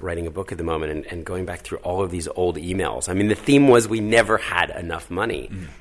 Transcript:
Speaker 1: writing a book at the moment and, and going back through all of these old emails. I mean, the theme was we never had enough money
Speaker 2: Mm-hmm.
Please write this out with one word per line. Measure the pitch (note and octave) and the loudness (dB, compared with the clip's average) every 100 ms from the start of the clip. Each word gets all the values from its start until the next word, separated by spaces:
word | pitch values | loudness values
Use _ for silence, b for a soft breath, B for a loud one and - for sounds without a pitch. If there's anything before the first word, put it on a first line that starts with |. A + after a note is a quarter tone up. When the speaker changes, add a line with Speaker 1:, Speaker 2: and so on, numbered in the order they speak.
Speaker 1:
writing | F2+ E2+ E2+ | -8 -6 -6
a | |
book | E2 F#2+ | -8 -8
at | F2 | -6
the | |
moment | E2 D#2+ D#2 | -4 -4 -4
and, | D2+ D2+ | -6 -8
and | F2 E2 | -10 -8
going | F#2 | -8
back | F2 F2 | -6 -10
through | - F2+ | -10 -8
all | F2+ F#2 | -4 -2
of | F#2+ | -2
these | F2 D#2 | -4 -6
old | F2+ F2+ D#2+ | -2 -2 -2
emails. | F2 F#2+ D#2+ A1+ F2 | -4 -2 -2 -4 -2
I | |
mean, | F#2 G#2 | 0 2
the | |
theme | - - C#3+ C#3 | 0 4 6 8
was | A#2+ A2 | 8 6
we | A2+ | 0
never | G#2+ A2+ G#2 A2 | 4 4 6 2
had | - F2 E2+ | 0 -2 -2
enough | D2+ E2+ E2 - | -4 -6 -8 -6
money | F2+ A2+ D2+ - | -4 -2 -4 -6
Speaker 2:
Mm-hmm. | F#2+ D#2+ B | -12 -12 B